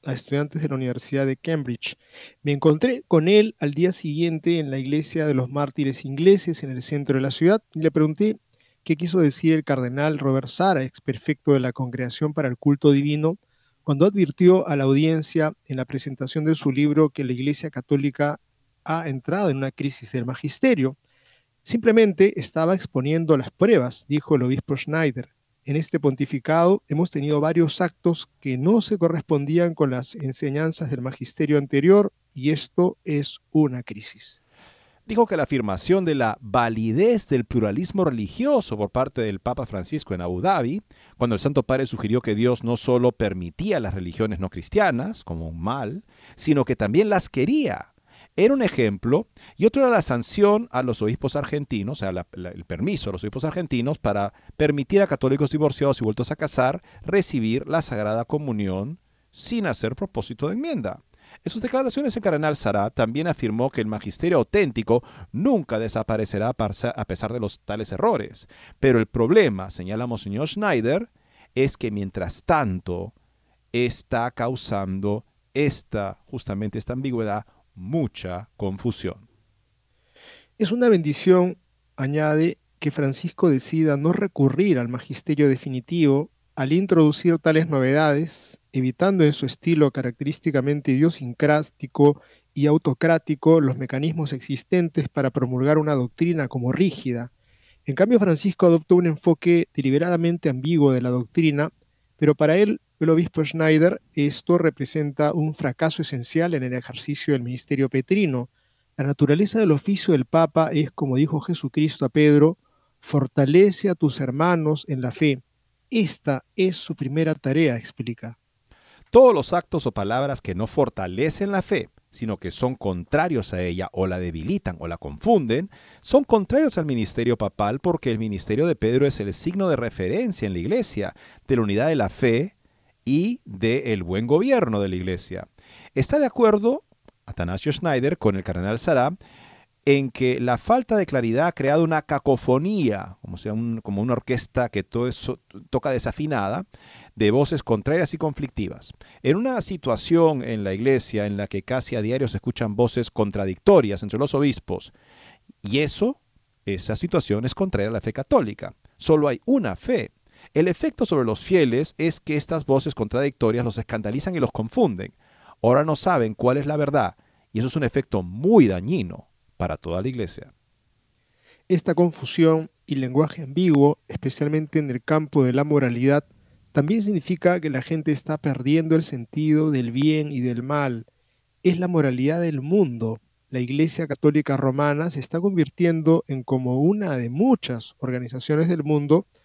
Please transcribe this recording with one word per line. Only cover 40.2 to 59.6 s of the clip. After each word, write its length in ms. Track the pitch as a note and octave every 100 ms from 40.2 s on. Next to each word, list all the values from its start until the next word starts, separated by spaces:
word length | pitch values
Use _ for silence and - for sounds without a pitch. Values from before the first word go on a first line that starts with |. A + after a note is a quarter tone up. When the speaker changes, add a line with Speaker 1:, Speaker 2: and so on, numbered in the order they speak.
Speaker 2:
Abu 200 | F2 F2+
Dhabi, 400 | A2 F#3 B2 F#3+ - _ _ -
cuando 200 | A#2+ G#2
el 40 |
Santo 220 | C#3+ C#3+
Padre 240 | - C3 C3+
sugirió 360 | A2+ G#2 B2
que 120 | A#2
Dios 300 | G#2 A#2+ B2
no 120 | A2+ A#2+
solo 360 | - B2 B2
permitía 680 | - G#2 F#2 E2+ - G3 F3
las 140 | G#2
religiones 460 | F#2 F2 - A2 G#2+
no 100 | F#2
cristianas 760 | F2 - G3+ G3 A#2+ F3 A3+
como 240 | - E2 E2
un 140 | E2
mal, 440 | F#2 C3+ A2 F3 - _ - -
sino 300 | - C#3+ B2
que 100 | B2+
también 340 | G#2 C#3+ G#3+
las 200 | F#3+ -
quería, 640 | C3+ D3 D4+ A#3+ - - _ _ _ - -
era 200 | G#3+ C#4
un 80 |
ejemplo, 640 | A3 - A2+ G2+ A#2+ D3 - _ - -
y 120 | G#3
otro 160 | C#4
era 80 | C4
la 100 | A3
sanción 680 | - B2 A2+ - G3+ G#3 A#3+
a 100 | B2
los 220 | B2+ A2+
obispos 320 | G#2+ B2+ C#3 D3
argentinos, 640 | C3+ D3 C#3+ A2+ G2+ C3
o 0 |
sea, 120 | G2
la, 140 | F2+ E2
la, 180 | F2+ F2+
el 160 | F2+ F2
permiso 460 | E2+ D3 G3 -
a 20 |
los 100 | F#2
obispos 220 | G#2 C3 D3+
argentinos 540 | D#3+ E3 A#2+ B2 C#3+
para 340 | A2 G2+ G2+ - - -
permitir 460 | D3+ C#3+ C3+ G3
a 40 | G3
católicos 440 | - C3 C#3 C#3+
divorciados 500 | D3+ D3+ - C#3 C3+
y 20 |
vueltos 280 | A2 G#2+ A#2+
a 40 | D3+
casar 460 | D3+ - B2+ E3+ - -
recibir 640 | - G3 F#3 C3+ A2 A#2+ C#3+
la 160 | D#3+
Sagrada 420 | - G#2+ G#2 A2+ A#2+
Comunión 720 | D3+ C#3+ G#2+ G2 F#2 A2+ F3 _ _ _
sin 380 | - - A#3